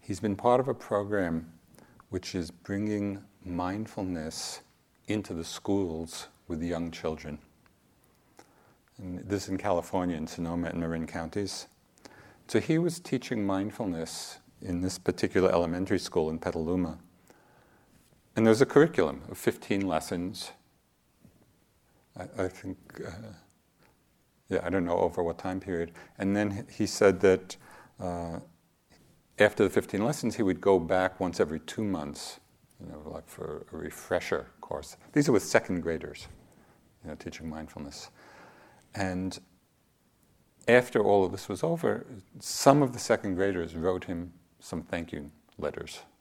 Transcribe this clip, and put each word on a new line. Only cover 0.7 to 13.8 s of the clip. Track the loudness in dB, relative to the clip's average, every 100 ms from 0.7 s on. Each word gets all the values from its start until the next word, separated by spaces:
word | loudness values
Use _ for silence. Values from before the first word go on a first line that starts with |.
program | -4 0 -2 2 0 0 -2 -4 -18 _ -20 -20 -20 -8
which | -8 -6 -6
is | -6
bringing | -10 -8 -4 -2 -2 -2 -6 -12 _ -8
mindfulness | -4 -4 -4 -6 -6 -4 -4 -6 -8 -10 -12 _ _ _ _ -4
into | -4 -2
the | -8 -8
schools | -10 0 0 0 -4 -8 -12 -16 _ -10
with | -6
young | -4 -4 -4
children. | -4 -6 -4 -8 -12 -16 _ _ _ _ _ _ _ _ -20 -20 _ _ _ _ -16
And | -10 -10
this | -4 -4 -2
is |
in | -4
California, | 0 0 0 -2 0 -2
in | -6
Sonoma | -6 -4 -2 -2
and | -2
Marin | -2 -2 -4
counties. | -6 -6 -4 -4 -6 -12 _ _ _ -20 -20 -20 -20 0
So | 2
he | 4 2
was | 2 -2
teaching | -4 -4 -2 -2 0
mindfulness | 0 -2 -4